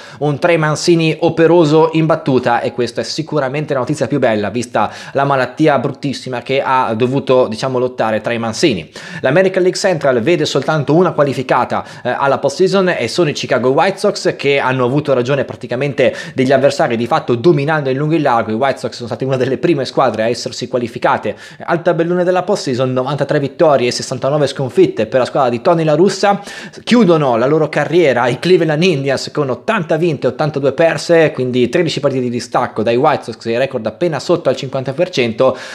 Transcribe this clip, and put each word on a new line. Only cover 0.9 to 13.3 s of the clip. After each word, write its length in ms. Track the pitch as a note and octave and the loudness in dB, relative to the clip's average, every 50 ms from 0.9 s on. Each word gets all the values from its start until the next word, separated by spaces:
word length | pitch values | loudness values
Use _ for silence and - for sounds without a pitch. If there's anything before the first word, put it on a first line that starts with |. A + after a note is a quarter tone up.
| E3+ E3 D#3+ D#3+ - - | 2 4 2 0 0 0
operoso 720 | F3 E3 E3 D#3+ E3 D#3+ E3+ F3 E3 D3 D3+ D#3+ D#3+ D#3+ D#3+ | -2 0 2 4 4 6 6 4 4 4 4 4 4 4 2
in 120 | D#3+ D#3+ | 0 2
battuta, 560 | D#3 D#3+ D#3 - D3+ C3 B2 A#2+ B2+ A#2 - | 2 0 0 0 0 0 2 2 2 0 0
e 100 | - B2 | -2 -4
questa 300 | A#2 - A#2+ A2+ - - | -4 -4 -4 -4 -4 -6
è 20 | A2+ | -8
sicuramente 720 | - - - C#3+ - D3+ D3+ C3+ B2+ C3+ D3+ D3+ D3+ D3 | -6 -6 -8 -6 -4 -4 -4 -2 -2 -4 -6 -4 -4 -4
la 60 | C3 | -4
notizia 280 | A#2+ - D3 - C#3 | -2 -4 -2 -4 -2
più 100 | A#2 C#3+ | -2 0
bella, 320 | C#3 C3 A#2 A2 G#2 G#2 G2+ | 0 2 0 0 0 -2 -4
vista 400 | G2+ B2 A#2 B2 - A#2 G#2+ - - - - - | -4 -6 -6 -4 -2 -2 -2 -2 -4 -10 -16 -6
la 140 | - C3 C#3 | -4 -2 0
malattia 520 | C#3+ C#3 C3+ B2+ B2 - - D#3 D#3 C#3 C3 | 0 0 0 0 -2 -2 0 2 2 2 2
bruttissima 640 | B2 C#3 B2 - - C#3+ B2 - - B2+ B2+ A#2 - | 0 -4 -6 -6 -8 -8 -8 -8 -10 -8 -8 -8 -4
che 180 | - C3 C3+ - | -2 -2 -2 0
ha 300 | - C3 C3 B2 G2+ A#2 | 0 0 0 0 0 0
dovuto, 540 | A2 B2+ B2 C3+ C#3 C3+ - C3 B2+ B2 | 0 0 0 0 -2 0 2 4 4 4
diciamo, 300 | G2+ A2 A2 - C3 C3 | 2 -2 -4 -4 -2 -2
lottare 440 | B2 B2 B2+ B2+ - A#2 A2 A2 G#2+ | -2 -2 -2 -2 -2 -2 -2 -2 -2
Trey 160 | - B2+ A#2+ | -2 -4 -4
Mancini. 520 | A2+ A#2 A2+ G#2+ - F#3 D#3 A2+ E2+ D#2 - - - - - - - | -2 -4 -4 -2 0 0 0 0 -2 -6 -10 -16 -18 -16 -16 -8 -4
L'American 440 | - C3 C#3+ F3+ F#3+ F#3 F#3 F#3+ F3+ | -2 2 4 4 4 4 2 2 0
League 140 | F#3 F3 | 0 0
Central 440 | - - F#3+ F3+ D3+ C#3 C#3 B2+ A#2+ | 0 0 0 0 0 0 2 2 2
vede 240 | A2 D#3 F3 D3+ D3+ | 2 2 0 0 0
soltanto 500 | C#3+ - D3 C3 - D#3 D#3 C3 - D3 | -2 -2 -2 0 0 0 0 0 2 4
una 160 | E3+ F#3 E3 | 4 4 2
qualificata, 720 | - - D3 C#3+ B2 C3+ B2+ - D#3 C3 A#2+ - A#2 G2 F2+ - - - - | 2 2 0 0 0 -2 -2 0 0 0 2 0 -2 -4 -6 -8 -12 -8 -4
eh, 40 | B2 | -4
alla 280 | A#2+ - C#3 C#3 C3 | -2 0 0 0 0
postseason, 580 | A#2 - C#3 - - F#3 F3+ F3 G3 F#3 F3+ D#3+ | 0 0 -2 2 2 2 2 4 2 2 2 0
e 120 | - A#2+ A2+ | -2 -4 -2
sono 180 | - - F3 | 0 0 0
i 60 | D3 | 0